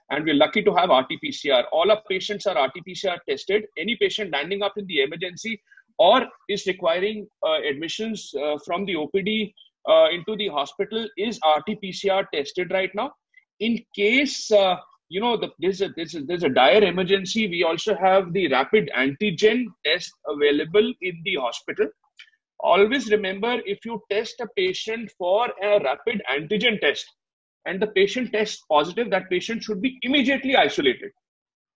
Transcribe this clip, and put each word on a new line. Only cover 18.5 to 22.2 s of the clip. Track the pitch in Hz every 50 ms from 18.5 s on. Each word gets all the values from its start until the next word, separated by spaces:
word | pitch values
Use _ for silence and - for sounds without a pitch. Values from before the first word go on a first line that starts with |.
| 131 127 135 - - 220 185 139 -
antigen | 123 127 135 139 - 208 208 175 143 202 214 233 247 247 214 - _ -
test | 147 156 180 170 - - _ _ -
available | 151 143 147 143 143 147 160 160 165 208 220 240 247 -
in | - 185 180 165 165
the | 196 185
hospital. | 160 131 117 117 - - - 170 165 214 - - _ _ _ _ -